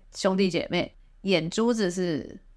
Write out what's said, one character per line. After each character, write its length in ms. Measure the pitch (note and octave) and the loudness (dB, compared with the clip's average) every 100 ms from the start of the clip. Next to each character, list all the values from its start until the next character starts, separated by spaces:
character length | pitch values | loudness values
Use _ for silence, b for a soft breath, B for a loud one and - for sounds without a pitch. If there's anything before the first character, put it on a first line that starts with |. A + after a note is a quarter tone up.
| - | -14
兄 220 | - G3 F#3+ | -2 0 2
弟 140 | G3 | 2
姐 180 | D#3+ - | 0 -2
妹， 240 | F3 - - - - | -2 -2 -8 -20 -10
眼 280 | F#3+ F3 D#3+ | 0 2 2
珠 240 | G3 A3+ | 0 0
子 160 | A#3 F#3+ | 2 0
是 480 | F3 F3+ D3 - - - | 0 -2 -2 -6 -14 -20